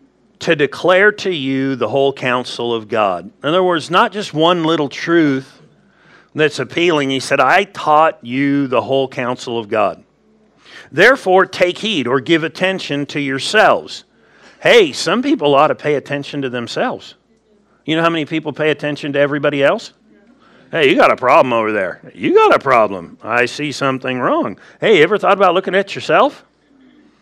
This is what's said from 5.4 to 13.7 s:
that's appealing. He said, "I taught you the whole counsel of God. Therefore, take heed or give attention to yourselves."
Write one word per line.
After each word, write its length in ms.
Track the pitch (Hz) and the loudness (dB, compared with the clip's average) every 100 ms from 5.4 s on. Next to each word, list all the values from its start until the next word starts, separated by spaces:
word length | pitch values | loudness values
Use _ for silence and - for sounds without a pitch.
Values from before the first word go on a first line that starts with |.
| 131 - _ _ _ _ _ _ _ | -6 -18 _ _ _ _ _ _ _
that's 240 | - 151 - | -2 -2 -2
appealing. 520 | 117 - 175 151 135 | -6 -2 0 0 0
He 100 | 135 | -4
said, 200 | - 139 | -2 0
"I 260 | 131 180 | 2 2
taught 520 | 202 - 156 151 160 - | 0 -4 2 4 2 -2
you 440 | 117 131 139 139 135 | -6 -2 0 0 0
the 140 | 123 | -2
whole 260 | 107 135 131 | 0 -2 -2
counsel 520 | 135 123 127 - 117 | -4 -6 -6 -6 -8
of 80 | 104 | -4
God. 360 | 107 98 82 _ _ _ _ _ _ _ - - | -2 -2 -4 _ _ _ _ _ _ _ -20 -6
Therefore, 540 | 135 220 269 190 185 | 2 4 4 2 2
take 340 | 180 - 180 175 | 2 0 -2 -2
heed 280 | 214 185 117 | -4 -4 -2
or 120 | 135 | -2
give 240 | 127 165 | 0 0
attention 600 | 156 - 190 190 - 143 143 | -2 -4 -4 -4 -6 -6 -6
to 120 | 151 | -6
yourselves." 840 | 139 135 - 214 180 | -6 -6 -2 2 4